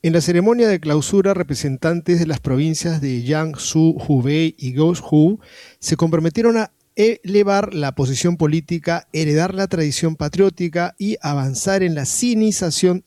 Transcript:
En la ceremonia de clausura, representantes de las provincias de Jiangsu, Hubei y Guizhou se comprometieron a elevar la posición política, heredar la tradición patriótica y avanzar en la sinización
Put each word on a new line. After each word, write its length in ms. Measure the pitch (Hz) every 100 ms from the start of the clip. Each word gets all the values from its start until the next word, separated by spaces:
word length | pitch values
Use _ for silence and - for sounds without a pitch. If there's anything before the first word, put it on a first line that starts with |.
En 120 | 165
la 80 | 170
ceremonia 460 | 165 175 202 240 226
de 120 | 185
clausura, 560 | 156 151 139 202 196 185
representantes 840 | 151 139 147 131 160 170 160 175
de 60 | 160
las 140 | 135
provincias 600 | 143 131 156 156 170 160
de 220 | 139 123
Jiangsu, 760 | 120 151 160 147 - 160 160 160 -
Hubei 480 | 139 127 151 160 -
y 140 | 127
Guizhou 680 | 127 160 175 - 151 156 214 - - - _
se 180 | - 165
comprometieron 600 | 165 165 165 190 233 233
a 140 | 214 _ _ -
elevar 760 | 220 233 180 202 202 196 208 190
la 180 | 143
posición 440 | 135 131 135 175 175
política, 680 | 151 160 156 170 160 170 -
heredar 400 | 156 156 147 180
la 140 | 190 196
tradición 480 | 175 151 131 165 160
patriótica 800 | 147 175 196 185 175 170 175 -
y 180 | 202 214
avanzar 600 | 156 143 135 127 196 196
en 100 | 185
la 120 | 156 131
sinización 1000 | - 247 220 220 196 175 - 180 180